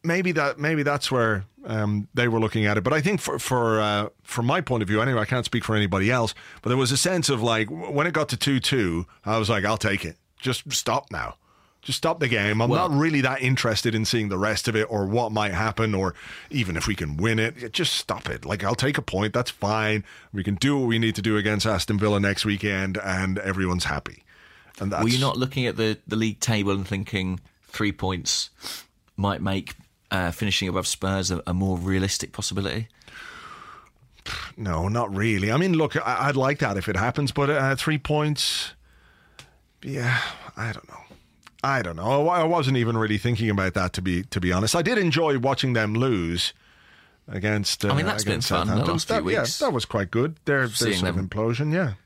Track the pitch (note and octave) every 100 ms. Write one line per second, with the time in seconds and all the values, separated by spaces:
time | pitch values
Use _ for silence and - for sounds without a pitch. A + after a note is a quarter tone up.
0 | E3 F3 F#3 D#3 C#3+ C#3+ D3 D#3 C#3+ C#3+
1 | - C3 A2+ G#2 G2 _ C4+ A2 G#2 G#2
2 | G2+ B2+ A#2+ A2+ A2 A2+ G#2 G#2 G2+ D3+
3 | D3 G3+ - A#2 - B2+ A#2 A2 G#2+ G#2
4 | G#2 _ - - A#2 F3 C#3 A#2+ F#2+ G#2+
5 | B2+ A#2+ G#2 B2+ A2 A#2 - G#2+ G2+ F#2+
6 | G2+ B2+ A2+ - - - - B2+ B2 C3+
7 | E3+ F#3 D3 B2+ A#2 A2 G#2+ D#3+ F3+ C#3+
8 | E3 D#3 D3 - - C3 - C3+ F#2 E2
9 | F2 - G#2 A2 G#2+ G#2+ G2+ A2 G#2 G2
10 | E2 - _ _ B2+ A#2 D3 B2+ - B2
11 | - E2+ A1 - _ _ _ _ - B2+
12 | E3 E3+ C3+ A2+ G2+ G#2+ A#2+ D#3 F3+ C#3+
13 | D#3+ D3+ C3 C3+ B2+ B2+ A#2+ A2 A#2+ A2
14 | A2 A#2 G#2+ F#2+ G#2 G2+ - A2 A2 G#2+
15 | G2 A2+ A#2 G#2+ G#2 F2 A2 G2+ A2+ G2
16 | F#2+ - - - - C#3 F#2+ D#2+ - G2+
17 | D#2+ D2+ A2 A2 A2 A#2+ A#2+ - - -
18 | - - - A#1 C#2+ G2 G2 B2 C3+ C#3+
19 | - F#2 G#2 B2 B2 - G2+ A2 G#2+ G#2+
20 | - - - G2+ F#2 G2 C3+ C#3+ B2 A2+
21 | A2+ G#2 G#2 G#2+ G#2 G#2 A2 F#2+ - G#2
22 | G#2+ G2+ G2+ G2 G#2+ G2+ G#2 F#2+ G2 G2
23 | G2 F#2 F#2+ F#2+ F#2+ F#2+ F#2 F2+ - D2
24 | - - _ - - - - - G2+ F2
25 | A2+ B2 C3+ A#2+ C3 C3+ B2 F#2+ A2 G#2
26 | - G#2+ A2 G#2 - A2 G2+ G2 F#2+ G2
27 | G2 G2 F#2 F2+ - _ _ - G#2+ F#2+
28 | F#2+ F2+ C#2+ - - _ - - - _
29 | _ - G2+ G2 G2 F#2+ - - - _
30 | _ F#2+ F2 - G#2+ - F#2+ F#2 F2 -
31 | F#2+ G2 F2+ F2 - F2+ F#2+ F2+ F2+ F#2+
32 | F#2+ - - - - F#2+ F#2+ G#2+ A2 _
33 | - - - - - - - - - _
34 | _ - - - - - G#2 D#2+ F#2 A2+
35 | A2 G2 A2+ G2+ G2+ B2+ F#3+ D#3+ D3 D3
36 | - F#2+ C3+ C3+ C3 C#3+ B2 G2 G2+ F#2
37 | A2+ C#3 C#3+ - C#3 D3 C3+ C#3 - D#3
38 | - D3+ D3+ D3 - - - - _ -
39 | - _ _ - - _ _ _ - C#3
40 | A#2+ B2 - - - - A2+ - - -
41 | - - _ _ - - C3+ C3+ F2+ E2
42 | G2+ C#3 D#3 F3 D#3+ E3+ C3 C3+ A#2 A2+
43 | A2 G#2+ A#2+ A2 A2+ G2 F#2+ G2 F2+ -
44 | F#2 F2 F#2+ G2 F2+ F2+ A2 E3+ E3+ A3+
45 | F3 D3 D#3+ C3+ C3 C3+ C3 A#2 G#2+ A2
46 | C3 G#2+ E2+ E2+ - - _ _ - -
47 | - _ - G2+ G#2 G#2 G2 - G2+ C#3
48 | F3+ - G#2 E2+ - F#2 G2 G#2+ E2+ D#2+
49 | - A3 F2 G#3+ B2 - C#4 C3 - A2
50 | F#2+ A2+ D3 D#3+ - C#3 B2+ G#2 A#2+ F#2+
51 | F2+ F2 F#2+ G2+ A2+ A#2+ D3+ E3+ D#3 G2